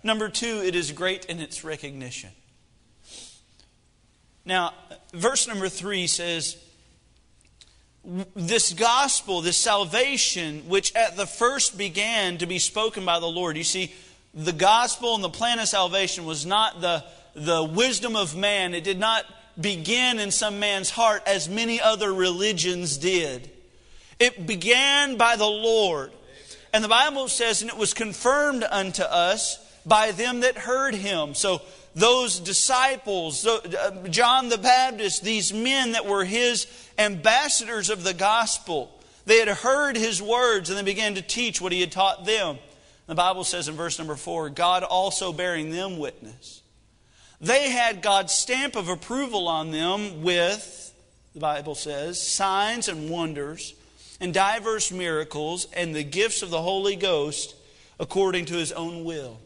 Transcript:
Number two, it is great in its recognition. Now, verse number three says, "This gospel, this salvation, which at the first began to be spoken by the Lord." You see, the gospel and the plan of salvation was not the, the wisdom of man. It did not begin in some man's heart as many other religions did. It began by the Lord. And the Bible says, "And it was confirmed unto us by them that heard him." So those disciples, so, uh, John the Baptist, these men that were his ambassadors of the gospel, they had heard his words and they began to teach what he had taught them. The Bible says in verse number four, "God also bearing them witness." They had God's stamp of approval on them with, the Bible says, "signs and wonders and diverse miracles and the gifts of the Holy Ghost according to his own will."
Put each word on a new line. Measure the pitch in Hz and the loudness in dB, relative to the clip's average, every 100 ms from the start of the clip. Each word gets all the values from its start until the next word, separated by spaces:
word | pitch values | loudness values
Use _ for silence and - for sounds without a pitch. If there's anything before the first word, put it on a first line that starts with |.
Number | 214 220 214 | -2 -2 -2
two, | - 233 220 | -4 -4 -2
it | 185 | 0
is | 175 151 | -2 -4
great | 147 185 190 - | -4 -4 -4 -8
in | 170 | -10
its | 151 - | -10 -12
recognition. | 156 156 143 139 127 123 95 - _ _ _ _ _ _ - - - - _ _ _ _ _ _ _ _ _ _ | -10 -10 -10 -12 -12 -12 -16 -20 _ _ _ _ _ _ -20 -20 -20 -20 _ _ _ _ _ _ _ _ _ _
Now, | 180 185 170 - - - - | 0 0 0 -6 -20 -20 -16
verse | 170 220 269 - | -2 0 2 -2
number | 208 190 | -2 -4
three | - 185 196 170 | -6 -6 -4 -2
says, | - 170 165 - - - _ _ _ _ _ _ _ _ _ - _ _ _ | -2 -2 -4 -4 -10 -20 _ _ _ _ _ _ _ _ _ -20 _ _ _
"This | - 180 185 202 170 220 - | -10 -8 -8 -6 0 2 0
gospel, | 170 233 247 277 - - 180 | 2 4 4 2 0 -2 -2
this | 165 175 | 0 2
salvation, | 226 208 180 208 269 269 - 180 160 151 147 | 2 2 2 0 0 2 0 -2 -6 -8 -2
which | 196 - | 0 0
at | 220 226 175 | 0 0 -2
the | 196 | -6
first | - 240 277 - 185 | 0 0 2 -2 -2
began | 196 170 214 226 185 175 | -6 -2 0 0 0 -2
to | |
be | 175 180 | -4 -2
spoken | - 214 220 214 185 | -2 0 -2 -2 0
by | 170 | 0
the | 170 | 0
Lord." | 170 175 156 | -2 -4 -2
You | |
see, | 165 190 185 - - - _ | -2 -2 -4 -8 -20 -20 _
the | 156 156 | -6 -4
gospel | 160 185 220 240 - 240 | 2 6 6 4 -2 -2
and | 220 | -2
the | 180 | -2
plan | - 233 233 | -2 -2 0
of | 214 | 0
salvation | 202 180 190 185 180 160 | 0 2 0 0 -4 -6
was | 156 | -6
not | 160 208 220 170 | 0 2 2 0
the, | 175 165 - - - | -2 -2 -6 -20 -20
the | - 151 165 | -6 0 2
wisdom | 156 170 254 214 233 | 2 2 2 0 -2
of | 220 185 160 | -2 -2 0
man. | 202 202 180 | 0 0 -2
It | 175 | -2
did | 175 185 | -4 0
not | 220 226 - - - - | 2 0 -2 -18 -20 -6
begin | 196 180 160 240 254 226 | -4 -4 -2 2 2 0
in | 202 | -2
some | - 214 202 | 0 -2 0
man's | 208 196 185 | -2 0 -2
heart | - 226 208 190 | 2 2 2 0
as | 196 156 | 0 0
many | 208 226 233 | -2 -2 4
other | 220 220 208 | 4 4 0
religions | 190 185 175 208 185 175 180 175 139 | 2 2 2 0 0 -2 -2 -4 -2
did. | 170 185 151 123 - - - - - - - - | 0 0 0 -6 -14 -20 -20 -20 -20 -20 -20 2
It | 240 247 160 | 2 2 -6
began | 196 185 247 277 285 285 233 | -4 4 4 6 4 2 4
by | 233 233 | 4 4
the | 214 | 2
Lord. | 214 226 226 196 151 135 - - - - - - | 2 2 4 4 0 -6 -14 -20 -20 -20 -20 -2
And | 214 | 0
the | 220 | 6
Bible | 226 294 277 254 | 6 6 2 -2
says, | - 233 208 | 0 2 0
"And | 226 | -2
it | 220 | -2
was | 208 | -2
confirmed | - 226 185 247 285 294 262 220 | -2 -6 0 2 4 2 2 0
unto | 202 190 180 | 0 -2 -2
us | 175 175 175 214 - - - - 156 | 2 4 4 2 -2 -6 -14 -18 4
by | 214 220 | 6 6
them | 185 240 247 | 0 -2 2
that | 254 247 | 2 0
heard | 226 262 269 | -2 0 0
him." | 214 202 175 147 | -2 -2 -2 -2
So | 139 196 175 - - - | -2 0 0 -4 -20 -16
those | 160 226 254 247 180 | 4 6 6 2 -4
disciples, | 175 185 - 254 269 262 214 190 160 147 | -2 0 2 4 2 2 -4 -4 -2 -2
so, | 214 220 | 0 0
uh, | 180 180 202 190 180 | -2 -4 -4 -4 -4
John | 165 240 262 247 | 2 4 4 2
the | 226 | 2
Baptist, | 233 254 262 220 202 - | 6 6 4 0 -2 -2
these | 190 220 170 | -2 0 -2
men | 208 240 269 247 | -2 0 0 0
that | 226 202 | -2 0
were | 196 | 0
his | 185 226 247 233 - - - - | 0 2 2 0 -4 -12 -8 0
ambassadors | 214 190 214 240 294 - 220 226 185 | 0 2 4 4 2 -2 -2 -4 -2
of | 214 | -2
the | 175 | -2
gospel, | 175 196 226 220 - - 156 117 - - - 190 | 0 2 2 0 -4 -4 -4 -4 -14 -20 -14 6
they | 226 | 6
had | 214 | 6
heard | 202 240 277 285 | 0 2 2 2
his | 226 226 180 | 0 0 -2
words | 208 240 247 208 165 | 0 2 4 2 0
and | 196 | -2
they | |
began | 196 202 214 | -2 0 -2
to | 190 | -2
teach | - 233 240 - | -6 -2 -2 -2
what | 180 | -2
he | 180 | 0
had | 175 | 0
taught | 180 196 - | 2 2 2
them. | 185 220 175 131 - - - _ - | 0 0 0 -6 -14 -20 -20 _ -6
The | |
Bible | 160 180 185 | 2 2 2
says | 180 175 151 | -4 -4 -6
in | 156 | -6
verse | 170 - | -6 -6
number | 156 143 | -8 -8
four, | - 170 156 | -6 -6 -6
"God | 139 175 180 | 0 2 2
also | - 185 190 - 185 | 2 0 0 -2 -4
bearing | 170 180 170 156 | -4 -4 -2 -4
them | 170 196 175 | -6 -6 -6
witness." | 139 - 107 113 - - _ _ _ _ _ _ - _ | -8 -8 -20 -20 -20 -20 _ _ _ _ _ _ -20 _
They | 160 262 285 | 2 2 2
had | 247 233 196 | 2 0 0
God's | 202 196 185 | 2 2 2
stamp | - - 254 277 | -2 0 -2 -2
of | 226 175 | -4 -4
approval | 175 - 247 269 214 170 | -6 -4 -4 -2 -2 0
on | 160 160 | -2 -2
them | 156 170 196 208 160 | -2 -2 -2 -4 -4
with, | 170 175 170 214 - - - _ _ _ _ | 0 2 2 0 -10 -16 -20 _ _ _ _
the | 156 | -6
Bible | 156 147 151 | -4 -4 -6
says, | 143 151 139 156 175 | -8 -8 -6 -6 -6
"signs | - - 196 196 208 233 214 | -4 0 0 2 0 0 -4
and | 160 151 | -4 -6
wonders | 170 165 147 143 160 - - - _ - - | -4 -4 -4 -8 -10 -14 -16 -20 _ -20 -8
and | 180 | -2
diverse | 175 196 226 220 220 - | 2 2 2 -2 -2 -2
miracles | 180 175 156 156 147 151 180 - | -2 -2 -2 -4 -6 -6 -6 -6
and | - 170 | -4 -4
the | 151 | -4
gifts | 147 160 220 - | -4 0 0 0
of | 185 | -2
the | 165 | -2
Holy | 170 196 202 196 | 0 0 0 0
Ghost | 196 160 147 147 - - - - - - | 0 2 0 -4 -8 -12 -20 -20 -20 -10
according | 165 190 190 180 170 | -2 2 2 2 -2
to | |
his | 175 156 | -4 -4
own | - 165 170 | -4 -6 -6
will." | 165 160 127 113 | -8 -8 -10 -16